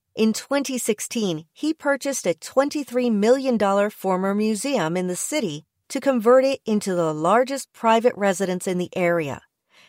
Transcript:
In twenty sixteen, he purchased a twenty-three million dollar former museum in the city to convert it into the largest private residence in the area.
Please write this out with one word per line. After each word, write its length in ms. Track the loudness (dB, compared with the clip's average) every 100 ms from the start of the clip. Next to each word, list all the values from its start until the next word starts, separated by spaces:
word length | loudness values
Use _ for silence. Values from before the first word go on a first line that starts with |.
| _
In 200 | -2 0
twenty 420 | 0 -2 -4 -2 -4
sixteen, 680 | -2 -4 -4 -4 -2 -4 -8
he 220 | -8 -6
purchased 540 | -2 -2 -2 -2 -4 -2
a 80 |
twenty-three 760 | -4 -2 0 0 0 -4 -2 0
million 480 | 2 4 4 2 0
dollar 320 | 2 2 0
former 460 | -2 -2 -2 0
museum 640 | 0 0 -2 -2 -2 0 -2
in 80 | -4
the 100 | -4
city 480 | -4 -4 -4 -6 -14 _ -10
to 100 | -4
convert 460 | 0 2 4 6
it 160 | 4 0 -2
into 280 | -2 0
the 200 | 0 0
largest 580 | 0 2 2 2 -4 -10
private 420 | -4 2 4 2 0
residence 500 | 0 0 -2 -4 -2
in 100 | -4
the 140 | -4
area. 460 | -2 0 0 -2 -8 _ _ _ _